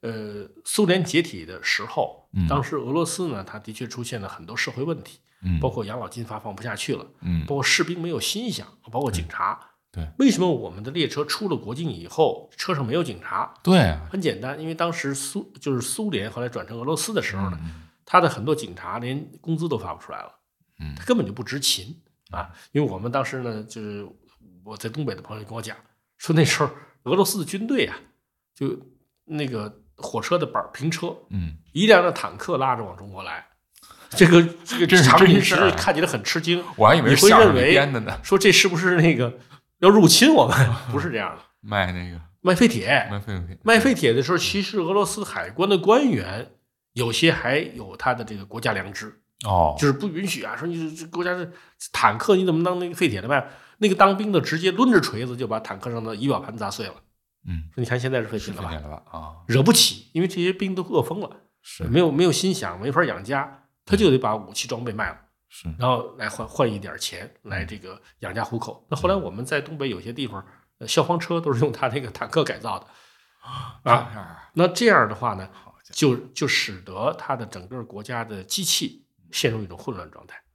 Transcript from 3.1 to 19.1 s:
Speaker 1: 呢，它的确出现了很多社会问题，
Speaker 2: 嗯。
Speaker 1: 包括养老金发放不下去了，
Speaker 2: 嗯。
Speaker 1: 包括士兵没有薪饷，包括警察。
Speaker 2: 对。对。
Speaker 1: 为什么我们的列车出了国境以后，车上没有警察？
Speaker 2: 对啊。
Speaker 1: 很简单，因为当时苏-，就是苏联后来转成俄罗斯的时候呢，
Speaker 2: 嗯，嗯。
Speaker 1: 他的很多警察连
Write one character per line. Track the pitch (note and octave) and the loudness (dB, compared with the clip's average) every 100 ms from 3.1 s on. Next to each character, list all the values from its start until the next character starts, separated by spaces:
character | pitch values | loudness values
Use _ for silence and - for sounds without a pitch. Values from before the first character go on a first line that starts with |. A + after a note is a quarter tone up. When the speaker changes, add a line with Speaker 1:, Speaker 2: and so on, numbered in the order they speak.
| - F3 | -4 -6
Speaker 1:
呢， | A2+ | -8
它 | F#2+ G#2+ | -12 -16
的 | A#2 | -16
确 | A2+ A#2+ | -12 -12
出 | B2 | -10
现 | A#2+ A#2+ | -10 -10
了 | F#2 | -10
很 | - | -14
多 | E2 | -12
社 | - - | -8 -6
会 | A#2+ | -6
问 | D3 D3+ | -6 -6
题， | F#2+ - _ _ | -10 -20 _ _
Speaker 2:
嗯。 | F#2 E2+ | -4 -2
Speaker 1:
包 | B2+ | -2
括 | - G2+ | -4 -8
养 | A#2 | -8
老 | G2 | -10
金 | - | -12
发 | A2+ G#2+ | -12 -10
放 | A2 | -12
不 | G2+ | -12
下 | A2+ G#2 | -10 -8
去 | - A2+ | -6 -6
了， | - _ | -8 _
Speaker 2:
嗯。 | F2 E2+ C3+ | -4 -2 -2
Speaker 1:
包 | |
括 | C#3+ | -2
士 | B2+ - | 0 0
兵 | E3 F3 | 0 -4
没 | E3+ | -6
有 | D#3+ | -6
薪 | - G3+ A#3+ | -6 -6 -6
饷， | C#3 G2+ _ - | -8 -10 _ -8
包 | A#2 | -4
括 | C3+ | -4
警 | F#2+ D#2+ | -4 -6
察。 | - F2+ | -6 -6
Speaker 2:
对。 | - - _ _ | -6 -14 _ _
对。 | - D2+ - | -10 -10 2
Speaker 1:
为 | C4+ | 2
什 | G3+ | 4
么 | F3+ | 2
我 | C#3 G2+ | 0 -4
们 | F2+ | -12
的 | A2 | -10
列 | D#3+ C#3 | -4 -4
车 | C#3 | -2
出 | D3 - G#3 | -4 -4 -4
了 | D#3 | -4
国 | G2+ | -6
境 | B2 E3 | -8 -6
以 | F#2 E2+ | -8 -12
后， | - D3 - - - | 2 2 2 -10 -12
车 | - | -4
上 | E3 | -4
没 | B2 | -2
有 | D3+ | -2
警 | D#3 F#2 | -4 -8
察？ | - F#2 - - | -8 -6 -6 -4
Speaker 2:
对 | - F#3 | 4 6
啊。 | G#2+ D2+ - | 6 2 -6
Speaker 1:
很 | G3 | -4
简 | E3 G2 | -4 -4
单， | B2 D3 | -8 -8
因 | D#3+ | -10
为 | |
当 | D#3+ E3+ | -4 -4
时 | E3 C#3 | -2 -6
苏-， | C#3 - G3+ - - | -6 -6 -10 -12 -10
就 | - | -4
是 | B2+ | -2
苏 | A2+ - G#3+ | -2 -4 -4
联 | D3+ G#2 | -4 -4
后 | A#2+ | -6
来 | B2 | -8
转 | A#2 F2+ | -8 -10
成 | A#2 | -8
俄 | |
罗 | B2 D#3 | -4 -4
斯 | - | -2
的 | G#3 | -4
时 | - F#2 | -4 -4
候 | F#2+ | -6
呢， | E2+ | -6
Speaker 2:
嗯， | D#2+ | -10
嗯。 | D#2+ - _ | -14 -20 _
Speaker 1:
他 | _ F3+ | _ 4
的 | E3+ | 4
很 | - | -2
多 | A2 | -4
警 | D3 G#2 | -4 -6
察 | F2 F2 G#2 | -12 -12 -10
连 | A#2+ | -8